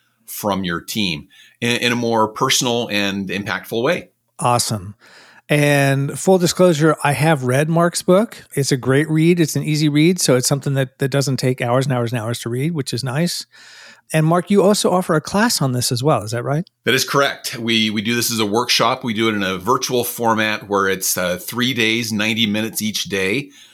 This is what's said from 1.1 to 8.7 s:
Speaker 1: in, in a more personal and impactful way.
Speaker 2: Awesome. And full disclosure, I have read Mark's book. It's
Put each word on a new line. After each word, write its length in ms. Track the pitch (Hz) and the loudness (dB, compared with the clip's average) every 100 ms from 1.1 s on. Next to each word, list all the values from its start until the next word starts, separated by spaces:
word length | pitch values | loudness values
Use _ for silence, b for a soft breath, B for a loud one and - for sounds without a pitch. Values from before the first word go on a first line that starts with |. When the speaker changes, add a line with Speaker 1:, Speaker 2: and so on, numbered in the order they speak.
| 76 - b b b | -4 -10 b b b
Speaker 1:
in, 160 | 120 120 | -2 0
in 140 | 120 | 0
a 20 | 120 | 0
more 320 | 117 113 110 | 0 0 0
personal 600 | - 131 - 127 120 117 | 0 -2 0 0 -2 -2
and 400 | 101 101 98 95 | -2 -2 -4 -4
impactful 520 | 95 101 92 - 113 | -6 -4 -6 -6 -2
way. 280 | 131 180 - _ _ - | -2 -2 -6 _ _ -4
Speaker 2:
Awesome. 540 | 123 120 - 110 95 - B B B B B | 0 0 0 -6 -8 -18 B B B B B
And 720 | 147 147 143 139 135 139 - | 2 4 4 2 2 -2 -2
full 180 | - 185 | 2 4
disclosure, 600 | 175 - 180 147 160 147 | 2 4 4 4 2 2
I 120 | 143 | 0
have 320 | 123 156 147 127 | 2 2 2 2
read 240 | 131 156 | 0 2
Mark's 320 | 165 170 - | 2 0 0
book. 420 | - 185 233 - - | 2 4 2 -4 -8
It's 200 | - 139 | -4 -2